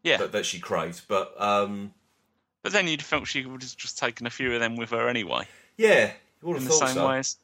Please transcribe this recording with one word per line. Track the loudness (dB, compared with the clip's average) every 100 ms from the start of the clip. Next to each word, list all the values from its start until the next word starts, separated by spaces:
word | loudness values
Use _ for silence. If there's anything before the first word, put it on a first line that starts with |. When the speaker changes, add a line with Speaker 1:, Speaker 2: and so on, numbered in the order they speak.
Speaker 1:
Yeah. | 2 2
Speaker 2:
that, | 2
that | -2 -4
she | -8
craved. | -4 -2 -2 -8 -2
But, | -2 -2 -2
um, | 2 2 2 -4 -10 _ _ _ _ _ _ _
Speaker 1:
But | 0
then | 0 2
you'd | -2
felt | -2 -2 -2
she | -6 -6
would | -12
have | -14 -12
just | -12 -4
taken | -4 -4 -10
a |
few | -4 -2
of | 0
them | 0 -2
with | -4
her | 0 0
anyway. | 0 -2 -4 -4 -16 _ 2
Speaker 2:
Yeah, | 6 6 4 -2 _ _
you | -6
would |
have | -4
Speaker 1:
In | 2
the |
Speaker 2:
thought | 4 4
Speaker 1:
same | 2
Speaker 2:
so. | 2
Speaker 1:
ways. | 2 -4 -8